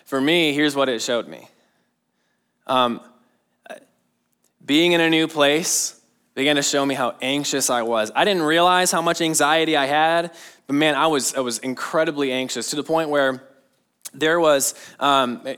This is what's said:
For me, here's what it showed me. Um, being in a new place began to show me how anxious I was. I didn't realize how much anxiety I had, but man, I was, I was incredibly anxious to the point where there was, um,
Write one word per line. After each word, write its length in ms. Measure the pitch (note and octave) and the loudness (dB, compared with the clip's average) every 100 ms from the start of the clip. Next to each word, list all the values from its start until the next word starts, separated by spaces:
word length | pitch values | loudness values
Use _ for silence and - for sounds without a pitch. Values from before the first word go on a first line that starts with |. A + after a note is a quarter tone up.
| - | -8
For 140 | C3+ | -2
me, 340 | C#3 F3 D#3 | 0 2 2
here's 220 | C#3+ D3+ C#3 | 0 0 0
what 140 | C3+ | -2
it 120 | A2+ | -2
showed 240 | - A#2+ E2+ | -2 -4 -4
me. 200 | C#2 - _ _ _ _ _ _ _ _ _ _ _ - | -14 -20 _ _ _ _ _ _ _ _ _ _ _ -4
Um, 340 | C3 B2 A2+ - _ _ _ _ _ - - - _ _ _ _ _ _ _ - | 0 0 -2 -12 _ _ _ _ _ -20 -20 -20 _ _ _ _ _ _ _ 0
being 280 | D3 F3 | 2 4
in 80 | E3+ | 4
a 80 | E3 | 2
new 180 | D#3+ D#3+ | 2 0
place 760 | D#3+ C#3+ D3+ F3 - - - _ _ _ | 2 2 2 0 -2 -4 -10 _ _ _
began 220 | - C#3+ C#3+ | -4 0 0
to 80 | |
show 200 | C#3 C#3+ | 0 0
me 120 | C#3 C3+ | 0 -2
how 180 | B2 - | -4 -4
anxious 480 | C3 C#3+ C#3+ C#3 C3 | -4 -4 -2 -2 0
I 140 | B2 | -2
was. 280 | A2+ A#2 G#2+ B2 | 0 -2 -2 0
I 100 | F#3+ | 0
didn't 160 | F#3 | 0
realize 480 | D3+ E3 F3 F3+ F3+ | 2 4 4 4 2
how 100 | F3+ | 0
much 200 | E3 E3+ | -2 -2
anxiety 560 | E3 D3+ D3 D#3+ D#3+ D3+ | -2 0 2 2 2 0
I 80 | C3+ | 0
had, 480 | D3+ D#3+ E3+ E3+ - - - - | 2 2 0 -2 -10 -20 -20 -4
but 80 | |
man, 220 | C#3+ D#3 C3+ | 0 2 2
I 100 | D#3+ | 2
was, 300 | D3 A2+ C3+ | 0 -2 -4
I 60 | |
was 180 | B2 A2+ | -4 -6
incredibly 720 | C3 B2 - E3 D#3+ D3 C3+ | -8 -8 -4 -2 -2 -2 -2
anxious 400 | C3 C3 B2 A2 | -2 -4 -6 -6
to 40 | D3+ | -6
the 80 | |
point 260 | C#3 D#3+ D#3 | -4 -2 0
where 340 | D3 C3+ C3 - _ _ _ _ _ - | 0 0 -2 -10 _ _ _ _ _ -20
there 280 | C3 D#3 E3+ | -2 0 4
was, 340 | D#3 C#3 C3 - - - | 4 4 0 -6 -16 -4
um, 460 | C#3 C#3 B2 A#2 C3+ | 2 2 2 -4 -10